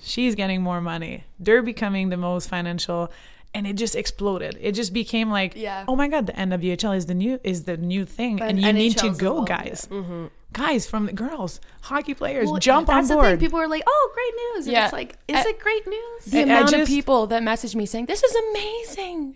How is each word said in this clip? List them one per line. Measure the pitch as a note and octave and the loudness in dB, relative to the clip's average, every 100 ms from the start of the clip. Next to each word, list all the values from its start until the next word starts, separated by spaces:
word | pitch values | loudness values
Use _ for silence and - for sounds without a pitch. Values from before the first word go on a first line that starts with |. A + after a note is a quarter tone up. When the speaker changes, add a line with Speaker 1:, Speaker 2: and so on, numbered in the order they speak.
Speaker 1:
She's | - - B3 G#3 | -8 -2 0 0
getting | F#3+ F#3 | -2 -2
more | F3+ F3 | -2 -2
money. | E3+ E3 D#3+ - - - | -4 -6 -8 -12 -16 -4
They're | F#3+ A#3 | 4 4
becoming | A#3 A3 G#3 G3 F#3+ | 4 -2 -2 0 0
the | F3+ | 0
most | F3 F3+ - | -2 -2 -4
financial, | F3+ F3 F3 - E3+ E3+ - - - - | -4 -4 -4 -2 -2 -4 -8 -20 -20 -10
and | G#3 G3+ | -6 -4
it | G3+ | -2
just | A3+ - | -2 -2
exploded. | G#3+ - G3+ F#3 D3+ - | -4 -2 -2 -2 -6 -6
It | G3+ | -4
just | G3+ G3+ | -2 -2
became | G#3 G#3+ A3+ A3 | -2 -2 -2 0
like, | G3+ F#3+ A3 | 0 -2 -4
Speaker 2:
Yeah. | G#3 G3 G3 | -8 -8 -2
Speaker 1:
"Oh | C4 | 2
my | C#4+ | 2
God, | D4+ F#3+ | 0 -2
the | - | -2
N | F#3 | -2
W | F3+ F3+ | 0 -2
H | F3 | -2
L | G#3+ | 0
is | F#3+ E3 | -2 -2
the | |
new, | F3+ G#3+ C4 | -2 -2 -2
is | G3 F3 | -4 -4
the | E3+ E3 | -6 -4
new | F3 F#3+ F#3 | -2 -2 -4
thing, | - A#3+ G#3 | -4 -4 -2
and | A3 | 0
Speaker 2:
And | G3 | 2
Speaker 1:
you | G#3 | 4
need | G#3+ A3+ A3 | 4 4 2
Speaker 2:
N | |
H | |
L | G#3+ | 0
Speaker 1:
to | |
Speaker 2:
as | E3 | 0
Speaker 1:
go, | F#3+ D#4 | 0 0
Speaker 2:
well, | A3 | 0
Speaker 1:
guys." | F3 - - - | -2 -4 -10 -10
Speaker 2:
yeah. | G3 | -8
Speaker 3:
Mm-hmm. | F3 E3+ D#3+ - - | -8 -8 -10 -14 -14
Speaker 1:
Guys, | - D4+ B3+ - | -4 0 0 -2
from | G#3+ G#3 | -2 -2
the | |
girls, | G3 B3 D#4 F#3 - - - | -4 -6 -6 -8 -8 -16 -18
hockey | - C#4 D4 | -6 -4 -4
players, | C4+ - C#4 A3+ | -4 -4 0 0
Speaker 2:
Well, | D4+ | 2
Speaker 1:
jump | G#3+ C#4+ D#4+ | 4 6 6
on | C4+ | 4
Speaker 2:
that's | C4 | 4
the | D4+ | 6
Speaker 1:
board. | A#3 | 6
Speaker 2:
thing. | F3 | 6
People | D#4+ E4 | 4 2
are | D#4+ | 0
like, | D#4 - | 0 2
"Oh, | D5 C5 | 4 2
great | A4+ B4 A#4 A#4+ G#4+ | 0 -4 -4 -6 -6
news." | C4 | 0
And | |
Speaker 4:
Yeah. | A#3 | 2
Speaker 2:
it's | G#3 | 2
like, | - B3 - - | 0 -10 -12 -2
is | C#4 | 0
Speaker 4:
I | A4 | 0
Speaker 2:
it | - | -2
great | G#4+ A4 F#4+ | -2 -2 -4
news? | G#4+ A#4 - - | -8 -8 -14 0
Speaker 4:
The | D4 | 2
Speaker 1:
I, | |
I | |
Speaker 4:
amount | C#4 A#3+ C#4+ | 6 8 8
Speaker 1:
just | D4 | 6
Speaker 4:
of | D4+ | 4
people | C#4+ C4+ B3+ G#3+ | 2 4 2 4
that | A3+ | 0
message | A3+ A3+ A#3 G#3+ | 0 0 -2 -4
me | G#3 | -4
saying, | A3+ A#3+ | -4 -4
"This | G4+ | 2
is | B4 A4+ | 4 4
amazing." | A4 G#4 G#4 A#4 A4+ - F#4 E4+ C#4 | 0 -2 -4 -6 -8 -8 -8 -6 -8